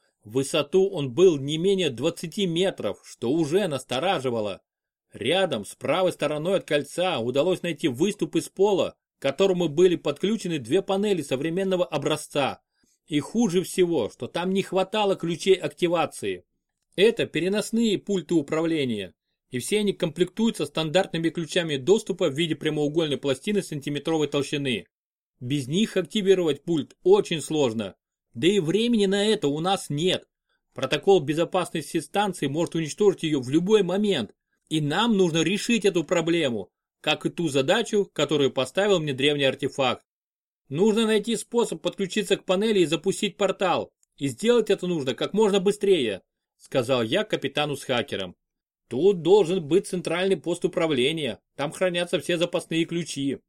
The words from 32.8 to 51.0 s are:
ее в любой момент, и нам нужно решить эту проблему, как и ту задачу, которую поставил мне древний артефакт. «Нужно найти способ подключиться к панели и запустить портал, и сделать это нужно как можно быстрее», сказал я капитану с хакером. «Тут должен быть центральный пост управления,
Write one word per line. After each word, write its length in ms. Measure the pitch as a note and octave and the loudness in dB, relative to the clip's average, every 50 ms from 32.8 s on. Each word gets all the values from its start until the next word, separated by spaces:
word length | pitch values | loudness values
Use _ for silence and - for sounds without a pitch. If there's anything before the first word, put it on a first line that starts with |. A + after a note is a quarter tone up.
| D#3+ C#3+ - - G#3 G3+ - - F3 | -4 -4 0 2 2 2 2 2 0
ее 160 | - D3+ C3+ | -2 -2 -2
в 100 | A#2+ B2 | 0 0
любой 320 | C#3+ E3+ F3 G3 A3 G#3 | 0 0 4 4 4 4
момент, 520 | F#3 E3+ F3+ G3+ G#3+ G3+ F#3 C3+ G#2 - _ _ _ _ _ _ _ - | 4 2 0 0 0 0 0 0 -2 -6 _ _ _ _ _ _ _ -6
и 100 | D#3 D#3 | -4 -2
нам 380 | D3+ C#3+ D3+ G3 A3+ A#3+ G#3+ F#3+ | -2 0 0 0 2 2 4 4
нужно 240 | F#3 E3 D3+ E3 | 2 2 2 2
решить 420 | D#3 E3+ G3+ F#3+ - - A#3 G#3+ - | 2 2 0 -2 0 0 0 2 2
эту 200 | G3 F3 F3 D3 | 2 2 0 0
проблему, 680 | - F#3 E3+ D#3+ E3 E3+ E3+ D3+ B2+ A#2 G#2 F#2 - _ _ _ _ _ _ | 0 0 0 2 2 0 2 0 0 -2 -4 -6 -10 _ _ _ _ _ _
как 240 | - D3 D#3 - - | -2 -2 0 0 -2
и 20 | D#3+ | -4
ту 200 | - - E3+ D3+ | -4 -2 -2 0
задачу, 600 | C3 C#3+ C3+ D3 F#3+ A#3+ A3+ - A3 G3+ F#3+ - - | 0 0 2 2 2 0 0 0 0 0 -2 -2 -2
которую 380 | - D3 - D#3+ C#3+ C#3 B2 | -2 0 2 2 2 2 2
поставил 480 | - C3+ B2+ - - F#3+ G3+ G#3+ G3 E3+ | 0 -2 -4 -2 0 0 2 2 2 2
мне 120 | D#3 D3 | 0 -2
древний 320 | C3 B2 C3+ D3 D3 C#3+ C#3 | -2 0 0 0 2 2 0
артефакт. 640 | C3 B2+ - C#3 C3 - - C3+ A#2+ - - _ _ _ _ _ _ _ _ _ _ _ _ _ - | 0 0 -2 -4 -4 -2 0 0 0 0 -2 _ _ _ _ _ _ _ _ _ _ _ _ _ -6
«Нужно 360 | C3+ D#3 G3+ A3 G3+ A3+ A3+ | -2 0 2 2 2 2 2
найти 320 | G#3+ A3 G#3 - A#3 A#3 | 2 0 0 0 -2 -4
способ 460 | F#3 - _ - A#3 A3 - F3+ E3 | -4 -4 _ -2 0 0 0 -2 -4
подключиться 560 | - F3 - - G3 F3+ - A3 G3 - G3 - | -6 -6 -4 -4 -6 -4 -2 -2 0 0 0 -2
к 80 | - | 0
панели 320 | - F#3 F#3+ G#3+ A#3 G#3+ F#3+ | 0 0 0 2 2 2 2
и 80 | E3 | 2
запустить 500 | C#3+ E3 D#3 - G3 - - G#3+ G3+ - | 2 0 -2 -2 -2 -2 -2 -2 -4 -2
портал, 560 | - G3+ F#3 F#3 - G3+ F3 D#3 A#2 F#2+ - _ _ _ _ _ | 0 0 0 0 0 0 0 0 0 -2 -6 _ _ _ _ _
и 120 | - C#3 C#3 | -6 -6 -6
сделать 420 | A#2+ - G3+ A#3 A#3+ A#3 G#3+ - | -4 -2 0 2 2 2 2 2
это 160 | G3 - F#3 | 0 0 -2
нужно 280 | F3+ F3 D#3 C3 C3+ B2+ | -2 -4 -2 -2 -4 -4
как 200 | - D3+ - - | -4 -4 -2 0
можно 260 | G#3 A3 G3 G3 G3 | 2 2 4 2 2
быстрее», 640 | F3+ G3+ G3+ - G3+ G3 F#3+ D#3+ A#2+ G#2+ F#2+ F2+ - _ _ _ _ _ _ | 2 0 0 2 2 2 2 2 2 -2 -4 -6 -10 _ _ _ _ _ _
сказал 460 | _ - - - C3+ A#2 B2+ C3+ B2 | _ -10 -4 -2 -2 0 2 2 0
я 220 | A2+ A2 D3 G3+ G#3+ | 2 0 0 -2 -2
капитану 520 | - F3 - - C3+ - D3 D3+ D3+ C#3 | -2 -4 -4 -4 -2 -2 -2 -2 -2 -4
с 80 | C#3 - | -6 -4
хакером. 520 | - B2+ A#2+ A2 - A2 F#2+ F#2+ F2+ - _ _ _ _ _ _ _ _ _ _ - | -2 -2 -2 -2 -2 -6 -8 -8 -8 -12 _ _ _ _ _ _ _ _ _ _ -8
«Тут 320 | A2+ C3 E3+ G3+ G3+ E3+ | -2 2 4 4 4 4
должен 460 | D3 E3 G3+ G#3+ F3+ D3+ F#3 F#3 D3+ | 4 4 6 6 4 4 0 -2 -2
быть 220 | C3+ E3 G3 - - | 0 0 0 0 -2
центральный 500 | F#3+ F3+ - E3 E3 F3 F#3+ G3 F#3+ D#3 | -6 -6 -4 -4 -2 -2 0 0 -2 -2
пост 260 | - E3 F3 - - | -2 -4 -4 -2 -2
управления, 760 | F3 - F#3 E3 D#3+ D3 C#3+ | -2 0 0 0 0 2 2